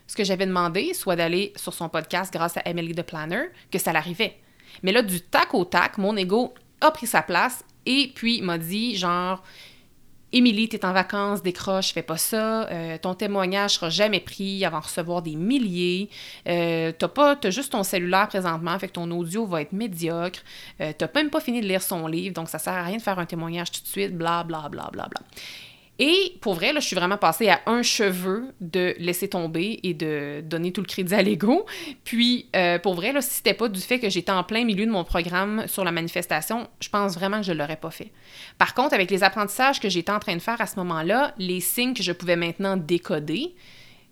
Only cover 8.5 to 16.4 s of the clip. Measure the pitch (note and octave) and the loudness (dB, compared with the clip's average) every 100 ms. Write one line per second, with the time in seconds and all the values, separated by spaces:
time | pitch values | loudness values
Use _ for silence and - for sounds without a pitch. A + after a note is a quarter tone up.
8.5 | E3+ E3 G#3 A#3+ G3 F3+ F3 F3+ F#3 - | -2 -2 -2 0 0 0 0 0 -4 -8
9.5 | - - - - - - - - B3 B3 | -20 -20 -20 -20 -20 -20 -20 0 6 6
10.5 | G#3 A3 G#3+ F#3 F#3 F#3 G3+ G3+ G3+ F3+ | 6 0 0 2 2 2 0 0 0 -2
11.5 | F3+ G3 F#3+ F#3+ E3+ D#3+ G#3+ - A3 A3 | -4 -2 0 0 -4 -4 -4 -2 0 0
12.5 | A3 G#3+ E3+ E3 D#3+ F#3 F#3 G#3 G3+ F#3 | 0 -2 -6 -6 -4 -4 -2 -2 0 2
13.5 | G3 G3+ - E3 E3 G#3+ F#3+ - - G3 | 2 2 0 0 2 4 2 -2 -6 -4
14.5 | G3 F3+ D#3 - F#3 E3 F3 E3+ D#3 G3 | 0 0 -2 -4 -4 -2 -2 -2 -2 2
15.5 | C#4 G#3 F3 F3+ F3+ G3+ - - - | 2 2 2 0 0 -4 -10 -16 -10